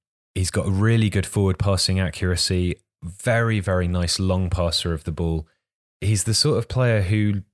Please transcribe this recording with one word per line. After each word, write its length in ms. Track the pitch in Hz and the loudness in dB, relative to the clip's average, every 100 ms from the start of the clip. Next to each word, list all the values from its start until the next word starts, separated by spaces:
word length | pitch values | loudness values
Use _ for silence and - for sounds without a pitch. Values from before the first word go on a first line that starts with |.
| _ _ _ - | _ _ _ -4
he's 160 | 92 | -2
got 160 | 107 92 | -2 0
a 40 | |
really 380 | 95 110 117 107 | 2 4 4 2
good 160 | 98 87 | 0 -2
forward 320 | 104 98 92 | 0 0 2
passing 420 | 101 92 - 95 | 0 0 0 0
accuracy, 760 | 92 - 90 90 - 92 90 - _ _ | -2 -2 -2 -2 0 0 0 -4 _ _
very, 580 | 85 90 - 117 117 110 | -14 -6 -2 0 2 0
very 260 | 95 92 87 | 0 0 0
nice 320 | 90 87 - | 0 -2 -2
long 300 | 95 92 90 | 0 0 0
passer 440 | - 85 - 87 | 0 -2 -2 -2
of 120 | 80 - | -4 -6
the 60 | |
ball. 340 | 78 85 82 78 _ _ _ _ _ | -4 -2 -2 -6 _ _ _ _ _
He's 240 | 101 107 - | -2 0 0
the 80 | |
sort 240 | 110 151 110 | 0 2 0
of 100 | 120 | 0
player 360 | 127 123 110 | 0 2 2
who 400 | 90 107 104 101 - | 2 2 2 0 -6